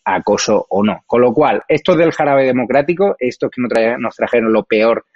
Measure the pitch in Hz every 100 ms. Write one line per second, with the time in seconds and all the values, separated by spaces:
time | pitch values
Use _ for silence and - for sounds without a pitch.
0 | - 95 95 98 - 104 - 95 107 110
1 | - 120 123 110 143 - - 151 - 170
2 | 165 - 147 139 135 127 120 127 143 170
3 | 196 - 123 - 131 - 123 113 113 123
4 | 117 - 110 120 113 110 101 110 113 117
5 | -